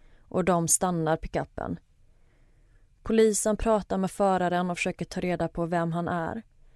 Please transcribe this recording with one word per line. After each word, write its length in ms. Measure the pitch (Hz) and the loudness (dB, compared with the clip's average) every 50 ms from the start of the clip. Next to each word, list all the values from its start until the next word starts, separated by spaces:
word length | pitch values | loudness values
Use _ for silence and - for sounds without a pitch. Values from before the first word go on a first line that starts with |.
| - - - - - | -20 -20 -20 -20 -14
och 180 | - - 185 175 | -6 -4 0 2
de 220 | 190 180 170 170 | 2 2 2 2
stannar 500 | 151 - - 190 185 180 165 160 156 160 | 2 0 0 0 0 0 0 0 0 0
pickuppen. 600 | - - - - 151 139 - _ - - - 170 - - _ _ _ _ _ _ _ _ _ _ _ _ _ _ _ _ _ _ _ _ _ _ _ - | 0 -2 -4 -4 -4 -4 -4 _ -8 -8 -6 -8 -10 -12 _ _ _ _ _ _ _ _ _ _ _ _ _ _ _ _ _ _ _ _ _ _ _ -4
Polisen 540 | - 226 220 220 220 202 - - 220 214 | 2 4 6 6 6 4 2 0 0 0
pratar 400 | - - 226 220 202 190 - 196 | 0 2 2 2 2 0 -2 -2
med 140 | 190 190 180 | -2 -2 -2
föraren 580 | - - 202 196 190 180 180 175 175 175 180 180 | 0 2 2 2 4 2 2 0 0 0 0 -2
och 80 | 175 | -2
försöker 280 | - - 185 180 - 165 | -2 -4 -4 -4 -6 -8
ta 140 | - - 185 | -8 -6 -4
reda 280 | - 180 175 160 165 | -4 -2 -2 -2 -2
på 180 | 160 - 170 170 | -4 -2 -4 -2
vem 260 | 165 175 170 170 170 | -2 0 0 0 -2
han 160 | 165 175 170 | -2 -4 -4
är. 360 | - 175 170 165 - - 226 - _ _ _ - - - | -2 -4 -4 -4 -6 -8 -10 -12 _ _ _ -20 -20 -20